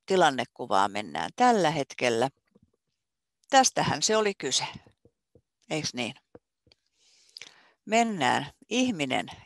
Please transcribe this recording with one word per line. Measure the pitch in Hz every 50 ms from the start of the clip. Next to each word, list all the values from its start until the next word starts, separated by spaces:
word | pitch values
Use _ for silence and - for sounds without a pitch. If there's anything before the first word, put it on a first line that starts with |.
| -
tilannekuvaa | - 190 185 175 151 135 123 117 - _ - 131 117 107 95 98 104
mennään | 98 101 107 85 73 80 82 87 -
tällä | - 247 247 233 208 175 151
hetkellä. | 160 151 135 - - - 131 123 117 113 120 135 - _ _ _ _ _ _ _ _ _ _ _ _ _ _ _ _ _ _ _ _ _ _ -
Tästähän | - 269 262 - - - 151 - 131 139
se | - - 220
oli | 220 214 202 196
kyse, | - - 135 127 - - - - - _ - _ _ _ _ _ _ _ _ _ _ _ _ _ _ _ -
eiks | 156 156 147 - -
niin? | 123 120 107 135 _ _ _ - - _ _ _ _ _ _ _ _ _ _ _ _ _ _ _ _ _ _ - - - - _ _ _ _ _ _ -
Mennään | - 208 226 233 226 208 175 135 123 - - 139 143 - _ _ -
ihminen | 214 247 254 254 220 160 143 131 127 107 - - - - -